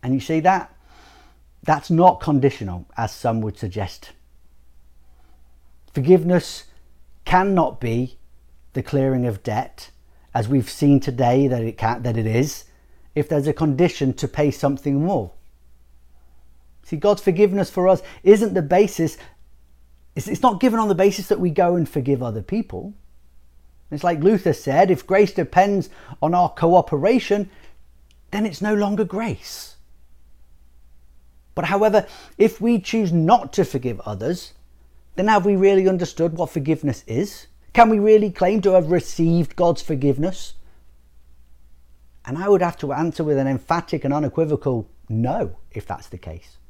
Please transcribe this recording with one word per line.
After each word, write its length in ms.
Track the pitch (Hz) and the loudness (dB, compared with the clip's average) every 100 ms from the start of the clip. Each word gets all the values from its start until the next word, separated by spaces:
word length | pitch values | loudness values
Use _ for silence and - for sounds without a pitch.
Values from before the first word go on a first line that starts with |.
And 100 | 123 | -2
you 60 | 135 | -4
see 220 | - 160 | -2 0
that? 320 | 156 190 - - _ - - - - _ _ _ | 2 0 -4 -20 _ -20 -20 -20 -20 _ _ _
That's 260 | - 151 - | -2 -2 0
not 300 | 165 185 180 | 4 4 4
conditional, 680 | - 147 135 - 101 90 90 - | 0 2 0 -2 -10 -10 -12 -8
as 160 | 110 | -8
some 280 | - 120 113 | -4 -4 -4
would 160 | 107 - | -6 -8
suggest. 540 | 104 95 95 - - - _ _ - - - - - - - - - - - - - - - | -10 -8 -10 -10 -20 -20 _ _ -20 -20 -20 -20 -20 -20 -20 -20 -20 -20 -20 -20 -20 -20 -12
Forgiveness 720 | - 131 185 165 180 - - - - - - - - - | -6 4 4 6 0 -2 -14 -18 -20 -20 -20 -20 -18 0
cannot 540 | 180 196 190 156 - | 2 2 2 0 -2
be 380 | 120 113 127 - - - - - - | -4 -4 -6 -10 -20 -20 -20 -20 -12
the 120 | - | -10
clearing 420 | - 139 135 131 123 | -4 -2 0 -2 -2
of 180 | 101 | -6
debt, 460 | - 107 - - - - _ - _ | -6 -6 -8 -14 -20 -20 _ -20 _
as 140 | - 110 | -6 0
we've 220 | 139 113 | 0 -2
seen 300 | - 143 139 | 0 4 4
today 480 | - 123 120 127 139 | 2 -2 2 2 2
that 160 | 123 | 0
it 140 | 113 107 | -4 -4
can, 260 | 113 113 | -4 -2
that 120 | 120 113 | -4 -2
it 120 | 110 | 0
is, 380 | 113 156 - - _ _ - - - | 0 -2 -4 -18 _ _ -20 -10 -6
if 120 | 147 | -2
there's 200 | 151 143 | -2 -2
a 60 | |
condition 600 | 147 160 135 180 - 135 | 0 0 2 0 2 -4
to 140 | 131 139 | -2 -6
pay 240 | - 151 | 0 -2
something 520 | 135 143 139 147 139 | 0 -2 -2 -2 -2
more. 280 | 160 190 92 - - _ _ - _ - - - - - - - - - | 0 -2 -4 -12 -20 _ _ -20 _ -20 -20 -20 -20 -20 -20 -20 -20 -20
See, 120 | - 160 | -10 -2
God's 280 | 208 202 | 0 2
forgiveness 480 | - 175 208 196 185 | 2 4 4 2 -2
for 160 | - 185 | 0 2
us 160 | 180 - - | 2 0 -4
isn't 300 | 180 208 214 | 4 6 6
the 80 | 185 | -2
basis, 560 | 147 180 214 - 160 - - _ - - _ _ _ _ - - | 0 2 2 0 -4 -4 -20 _ -20 -20 _ _ _ _ -16 -12
it's, 120 | 160 | -8
it's 160 | - | 0
not 180 | 254 190 | 0 2
given 180 | 254 226 | 0 0
on 100 | 214 | 0
the 60 | 175 | 2
basis 320 | 196 196 190 | 2 0 -4
that 120 | - | -2
we 100 | 180 | -2
go 260 | 156 175 175 | 0 0 0
and 140 | 151 | -2
forgive 320 | - 127 139 | -4 -2 -2
other 220 | 123 107 | -2 -8
people. 500 | 101 208 - 92 196 208 - - - - - - _ _ - | -6 -6 -6 -10 -14 -16 -20 -20 -20 -20 -20 -20 _ _ -14
It's 140 | 147 | -4
like 200 | 175 170 | -2 2
Luther 300 | 165 214 - | 2 2 0
said, 380 | 143 - 139 190 | -2 0 2 4
if 160 | 180 - | 2 0
grace 260 | 196 202 | 2 2
depends 560 | - 160 - 202 202 - - - - | 2 0 2 4 2 -4 -10 -20 -4
on 140 | 156 180 | -2 2
our 140 | 175 | 0
cooperation, 1000 | - 170 175 - 147 170 247 - 208 196 - - - - - _ _ _ | 0 4 4 4 0 2 0 0 -2 -4 -10 -20 -20 -20 -20 _ _ _
then 160 | 202 214 | -6 -6
it's 160 | 151 | -4
no 140 | 208 208 | -2 0
longer 280 | 202 202 | 0 -2
grace. 680 | 208 190 226 120 - - - - - - - - - - - - - - - - - - - - _ - | -4 -4 -6 -8 -12 -18 -18 -20 -20 -20 -20 -20 -20 -20 -20 -20 -20 -20 -20 -20 -20 -20 -20 -20 _ -8
But 100 | 156 | -4
however, 400 | 196 214 208 190 - - - | 0 2 2 0 -14 -20 0
if 240 | 220 - | 0 2
we 180 | 226 233 | 0 0
choose 320 | - 226 202 | -2 -2 0
not 400 | 170 160 226 - | 0 4 2 0
to 120 | - 185 | -4 -2
forgive 340 | 139 123 104 | -2 -6 -8
others, 520 | - 104 113 175 - - - _ - - _ - | -10 -8 -6 -6 -10 -20 -20 _ -20 -20 _ -4
then 120 | 202 | 2
have 180 | 214 190 | 2 2
we 100 | 196 | 2
really 340 | 196 196 190 | 4 4 2
understood 480 | 185 175 - 165 160 | 0 -4 -2 -4 -2
what 140 | 165 | -6
forgiveness 520 | - 139 156 143 127 - | -4 -2 -2 -2 -6 -6
is? 400 | 113 196 - - - - | -4 -4 -8 -20 -20 -6
Can 160 | - 233 | 4 6
we 100 | 220 | 6
really 320 | 208 214 208 | 6 6 4
claim 300 | 175 180 214 | 0 0 2
to 100 | 196 | 4
have 200 | 185 156 | 4 4
received 640 | 175 - - 165 170 160 - | 0 -2 -2 2 2 0 0
God's 260 | 175 - | 0 0
forgiveness? 720 | - 147 139 131 160 185 - - - - - - _ - - - - - - - - - - - - | -4 -2 0 0 -2 -4 -10 -12 -14 -20 -20 -20 _ -20 -20 -20 -20 -20 -20 -20 -20 -20 -20 -20 -12
And 120 | 139 | -6
I 120 | 190 | 2
would 120 | 202 | 2
have 160 | 175 - | 2 -2
to 160 | 147 | -6
answer 300 | 135 165 - | -4 -4 -2
with 140 | 156 139 | -2 0
an 100 | 135 | 0
emphatic 560 | 135 - 170 - 160 | -2 -2 -2 -2 -6
and 100 | 139 | -2
unequivocal 760 | 143 147 - 160 147 - 123 104 - - | -2 -2 -2 -2 -2 -2 -4 -6 -14 -8
no, 480 | 110 123 165 85 - - | -4 -2 -2 -6 -8 -14
if 140 | - - | -16 -12
that's 220 | 98 - | -14 -14
the 100 | 90 | -16
case. 400 | - 82 - - _ | -16 -16 -18 -20 _